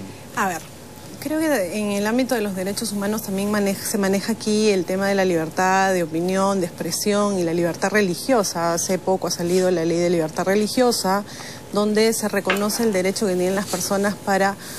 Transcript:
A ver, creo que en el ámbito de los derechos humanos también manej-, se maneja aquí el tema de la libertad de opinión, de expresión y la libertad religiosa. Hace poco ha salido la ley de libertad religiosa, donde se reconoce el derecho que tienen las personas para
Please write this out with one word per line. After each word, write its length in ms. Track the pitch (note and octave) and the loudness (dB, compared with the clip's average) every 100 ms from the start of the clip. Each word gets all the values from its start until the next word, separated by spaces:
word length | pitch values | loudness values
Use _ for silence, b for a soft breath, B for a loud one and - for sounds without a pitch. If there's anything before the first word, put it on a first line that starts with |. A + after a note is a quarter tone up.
| G2 - - A#3+ | -12 -16 -10 -4
A 120 | G3 | -2
ver, 140 | E3 - - - - - - | -4 -10 -18 -20 -18 -18 -12
creo 200 | C#4+ D#4 | -4 -2
que 380 | D#4+ B3 F3+ G#3 | 0 0 0 -2
en 140 | G#3 | -2
el 160 | G3+ G#3 | 0 0
ámbito 260 | A#3+ B3+ | 0 0
de 80 | B3 | 0
los 140 | G#3 F#3 | -2 -4
derechos 360 | F#3 G3+ A3 | -4 -4 -4
humanos 280 | G3+ G3+ G#3+ | -2 -2 -2
también 300 | - F#3+ G3+ | -4 -2 0
manej-, 240 | G#3 G3+ G3 | 0 0 -2
se 220 | - G#3+ | -2 0
maneja 320 | G3 G3 G3 | 2 0 0
aquí 380 | A3+ A3 G#3+ G#3+ | -2 0 2 4
el 140 | G3 E3 | 2 0
tema 220 | F#3+ G3 | 0 2
de 60 | |
la 100 | G3 F#3 | 2 2
libertad 680 | E3+ D#3 F3 F#3 F#3+ F#3+ | 2 0 0 2 4 4
de 80 | F3+ | 2
opinión, 580 | E3 D#3+ F3+ F#3+ G3 G3 | 0 0 0 2 2 2
de 60 | F3 | -2
expresión 720 | - E3+ - G#3+ G3+ G3+ F#3+ | -4 -6 -2 0 2 2 0
y 60 | |
la 100 | E3+ | 0
libertad 380 | E3+ E3+ D#3 G3 | 2 0 0 0
religiosa. 840 | G#3 G3 E3 - B3 F#3+ F3 E3+ | 2 2 0 2 2 2 0 0
Hace 240 | D#3+ - F#3 | 0 0 0
poco 300 | F#3+ F#3 - | 0 0 -2
ha 40 | |
salido 380 | - E3+ F#3 F#3 | -2 0 2 4
la 160 | F3 E3 | 2 2
ley 120 | E3 | 2
de 100 | F3 | 2
libertad 360 | F3 D#3 E3+ F3+ | 2 0 -2 0
religiosa, 800 | G3+ G#3+ - B3 A#3 F#3 G3+ G3+ B B B - | 2 2 2 2 2 0 0 -2 B B B -4
donde 380 | G3+ G#3+ G#3+ A3+ | 0 2 4 2
se 140 | A3 G#3 | 2 -2
reconoce 540 | G3+ F#3 G3 G#3 G#3+ | -2 0 0 0 0
el 80 | A#3 | 0
derecho 340 | F#3 F#3 F#3+ G#3 | 2 0 0 0
que 80 | F3+ | 2
tienen 200 | F3+ F#3+ | 0 0
las 120 | F#3+ | -2
personas 480 | F3+ - G3 G3+ G3 | -4 -2 0 0 -2
para 400 | - F#3+ G3 G3 B | 0 2 2 -2 B